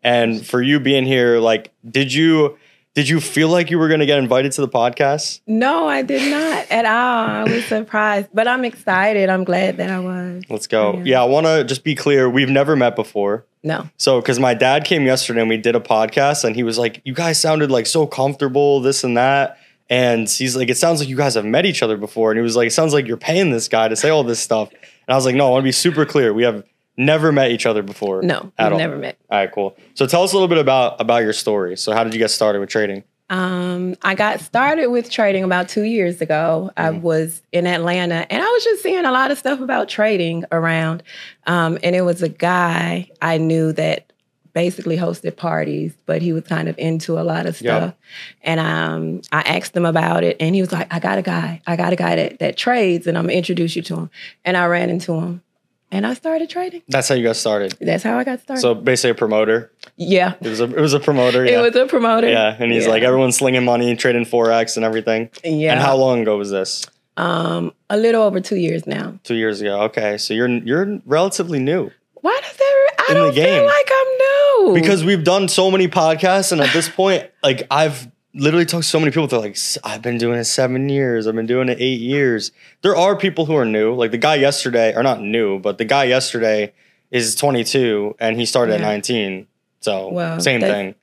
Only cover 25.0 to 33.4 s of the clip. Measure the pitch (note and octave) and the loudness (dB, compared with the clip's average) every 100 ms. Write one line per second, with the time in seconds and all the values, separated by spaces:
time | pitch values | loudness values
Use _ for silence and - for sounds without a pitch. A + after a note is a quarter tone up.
25 | - C3 C3 B2+ C#3 B2+ C3+ B2 F3+ D3+ | -2 0 2 2 4 4 2 0 0 0
26 | D3+ D3 A#2+ G#2+ A#2+ G#2+ - _ _ - | 0 2 2 2 0 0 -10 _ _ -2
27 | C3+ D#3 D#3 C#3+ C3+ A#2 A#2+ G#2+ G2 G2+ | 2 2 4 2 2 2 0 -2 -4 -6
28 | G2+ F#2+ F#2+ - - - A2 - D#3+ C#3+ | -4 -2 -2 -4 -10 -2 0 0 -2 -6
29 | C3 - _ G2+ G2 - G2 - _ - | -10 -12 _ -2 -2 -4 -6 -6 _ -4
30 | C3+ E3+ F#3 G3 F#3 E3+ C3+ C3 B2 - | 0 2 2 2 2 2 2 2 0 -2
31 | A2+ A#2+ A2 G#2+ - G#2 F2+ F#2 - G#2+ | 0 2 2 -2 -2 -2 -2 -6 -2 0
32 | A2+ A2 A2 - G#2+ G2+ G2 A2 G#2 G2 | 0 0 -2 2 0 0 -2 -2 -2 -6
33 | - _ _ F#3 | -14 _ _ -4